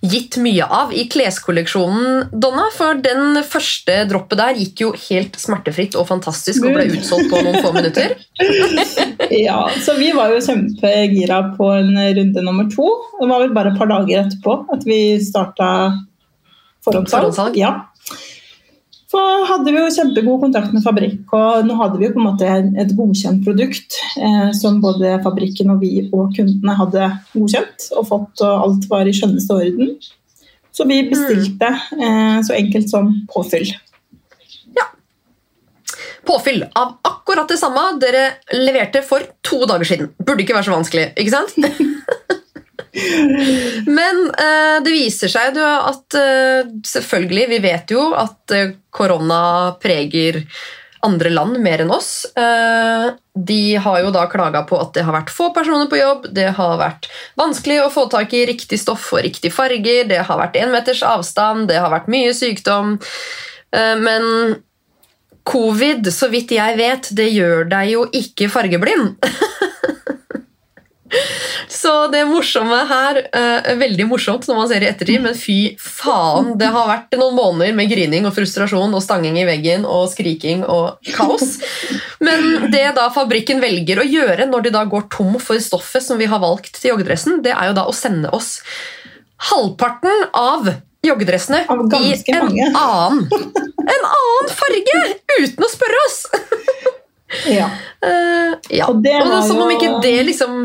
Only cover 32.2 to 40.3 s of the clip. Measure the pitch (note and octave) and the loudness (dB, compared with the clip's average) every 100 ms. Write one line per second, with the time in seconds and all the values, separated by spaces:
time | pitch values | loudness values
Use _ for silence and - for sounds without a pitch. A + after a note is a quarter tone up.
32.2 | A3 A3 G#3+ A3 G#3 G#3 G#3+ G#3 G3+ G#3+ | 4 2 2 0 2 2 0 2 2 0
33.2 | - G#3 F3 E3 G3 G3+ _ _ _ _ | -2 -6 -2 -2 -2 -8 _ _ _ _
34.2 | _ _ _ - - - - - _ _ | _ _ _ -20 -6 -4 -4 -8 _ _
35.2 | _ _ _ _ _ _ - - - - | _ _ _ _ _ _ -16 -14 -16 -12
36.2 | - D#4 C4+ A#3+ - - B3 - - - | 0 0 2 -2 -2 -2 -2 -2 -6 -4
37.2 | - F4 D#4 E4+ D#4 C4 F4 D#4+ B3 B3+ | -2 0 0 0 0 0 0 0 2 2
38.2 | C4+ - - B3 C4 C4 G3+ C4+ C4+ C#4 | 0 -2 -6 0 2 2 0 -2 0 -2
39.2 | - - - C#4 A#3+ F3+ E3 F3 D3 - | -2 -12 -4 -2 0 0 0 -2 -4 -6
40.2 | G3 | -2